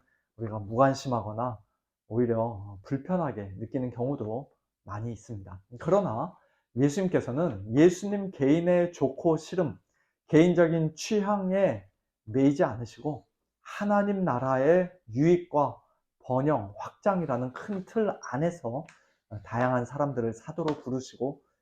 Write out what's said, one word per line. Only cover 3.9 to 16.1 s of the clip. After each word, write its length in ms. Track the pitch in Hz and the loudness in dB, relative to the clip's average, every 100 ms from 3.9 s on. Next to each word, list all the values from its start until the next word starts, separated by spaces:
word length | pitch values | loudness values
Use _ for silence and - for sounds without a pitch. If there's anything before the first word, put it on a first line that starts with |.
경우도 600 | 120 139 143 107 113 147 _ _ _ | -4 -4 -4 -4 -6 -10 _ _ _
많이 280 | - 101 117 | -12 -10 -8
있습니다. 480 | 104 - 107 90 95 - 123 | -10 -12 -14 -14 -18 -18 -10
그러나 560 | 160 196 160 110 175 - _ _ _ 117 | 0 2 2 -2 -6 -10 _ _ _ 0
예수님께서는 1000 | 143 170 185 147 123 127 160 104 104 123 | 2 2 0 0 0 -2 -2 -4 -2 4
예수님 540 | 175 175 202 202 - | 6 4 -2 -6 -6
개인의 640 | - 135 160 170 180 175 | -2 2 4 4 2 2
좋고 440 | 175 135 - 170 156 | 0 -4 0 0 0
싫음, 400 | - 175 156 90 _ _ _ _ _ | -2 -4 -2 -4 _ _ _ _ _
개인적인 640 | 156 175 170 170 165 156 | 6 6 6 4 4 0
취향에 920 | 156 - 214 202 208 185 190 185 107 95 _ _ _ | -2 -2 0 2 0 0 2 2 0 -8 _ _ _
매이지 400 | - 120 139 143 | -4 2 4 4
않으시고 640 | 160 117 117 - 151 143 - _ _ _ | 0 -2 -8 -8 -8 -8 -12 _ _ _
하나님 640 | - - 202 202 202 196 | -18 -6 0 2 2 0
나라의 680 | 175 123 131 131 139 180 180 - - | 0 0 0 2 6 4 2 -6 -8
유익과 680 | 113 160 175 175 147 135 - _ _ _ | 2 4 4 2 0 0 -2 _ _ _